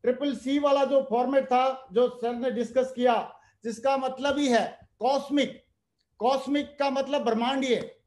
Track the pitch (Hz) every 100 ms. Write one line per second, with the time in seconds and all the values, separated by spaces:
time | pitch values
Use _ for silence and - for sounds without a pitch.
0 | 226 240 285 226 254 285 285 277 277 277
1 | 262 233 254 277 269 247 262 262 - 190
2 | 247 247 233 240 254 220 233 254 254 240
3 | 247 226 156 - _ _ 226 233 269 269
4 | 254 262 277 277 285 233 175 - - _
5 | 233 277 277 285 254 - _ _ _ _
6 | _ _ 226 269 262 285 - - 277 269
7 | 262 285 233 226 240 269 262 208 - -